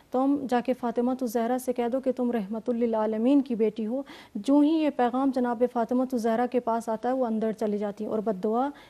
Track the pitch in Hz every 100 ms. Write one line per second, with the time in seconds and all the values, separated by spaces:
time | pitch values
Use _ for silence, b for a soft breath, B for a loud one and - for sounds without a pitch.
0 | - 247 269 285 254 247 240 247 240 233
1 | 247 254 247 233 226 254 254 247 240 262
2 | 262 254 240 233 190 220 247 233 240 220
3 | 214 220 240 285 262 226 220 220 214 262
4 | 277 B B 214 202 294 294 320 302 269
5 | 240 254 269 254 247 240 247 240 226 247
6 | 254 247 226 226 247 247 240 233 226 220
7 | 247 262 240 220 220 208 220 202 208 202
8 | 214 214 208 190 214 226 277 -